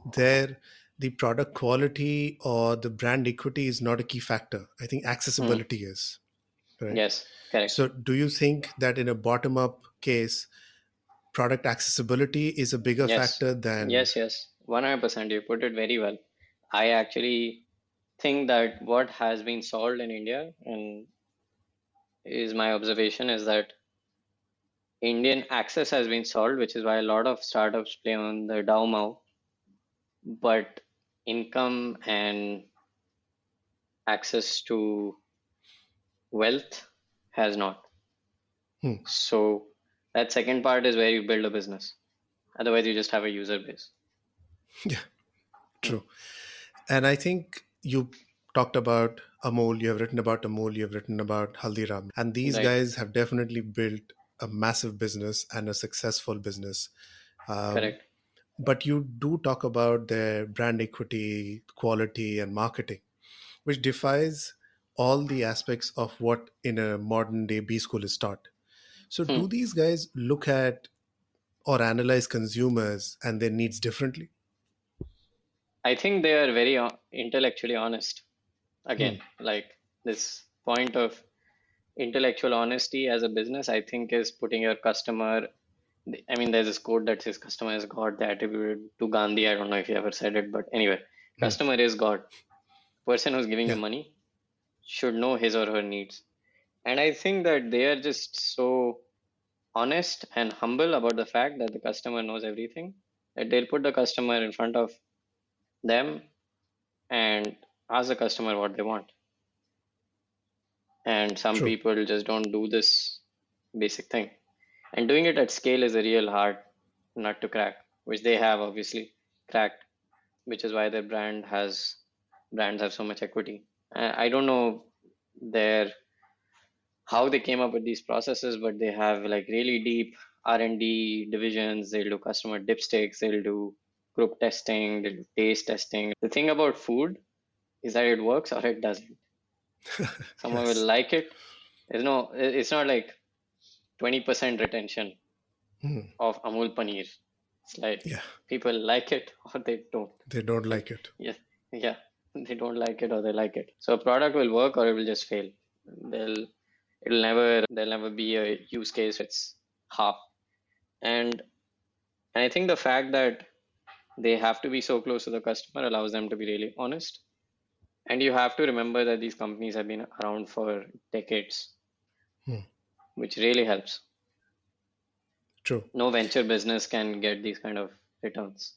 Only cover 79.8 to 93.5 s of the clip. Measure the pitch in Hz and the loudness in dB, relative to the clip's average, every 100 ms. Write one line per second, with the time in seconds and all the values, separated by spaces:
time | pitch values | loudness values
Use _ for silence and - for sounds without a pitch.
79.8 | _ _ 120 107 - - - _ - 120 | _ _ -6 -4 -6 -10 -18 _ -2 0
80.8 | 127 120 113 - _ _ _ _ _ _ | 2 0 0 -2 _ _ _ _ _ _
81.8 | _ - 120 131 131 117 127 117 117 123 | _ -8 -4 0 0 0 0 2 0 0
82.8 | - 135 131 117 113 110 113 135 131 110 | -2 -2 0 0 0 -2 -2 -4 -2 -2
83.8 | - 123 113 120 113 - 110 113 113 110 | -2 -6 -2 0 -2 -4 -4 0 0 0
84.8 | 110 107 - 113 110 110 113 _ _ _ | 0 -2 -2 -2 0 0 -2 _ _ _
85.8 | _ _ - 120 - 120 117 113 107 98 | _ _ -14 -12 -4 -2 2 4 2 0
86.8 | - 113 110 107 113 98 - - 113 107 | 0 2 2 -2 -4 -8 -10 -6 -4 -4
87.8 | 104 117 110 104 107 101 107 107 107 107 | -6 -4 -2 0 -2 -2 -2 -2 -2 -4
88.8 | 107 - 113 110 104 107 107 104 101 101 | -8 -4 0 2 2 2 2 2 0 0
89.8 | 92 104 104 - 107 104 101 104 - 120 | 0 0 -2 -2 -2 0 -2 -4 -2 2
90.8 | 104 95 - _ _ - 117 104 143 123 | 2 2 -4 _ _ -2 -2 0 2 4
91.8 | 120 107 110 98 - - _ _ _ _ | 4 4 2 2 -4 -20 _ _ _ _
92.8 | _ _ - 120 151 131 113 | _ _ 0 2 2 0 0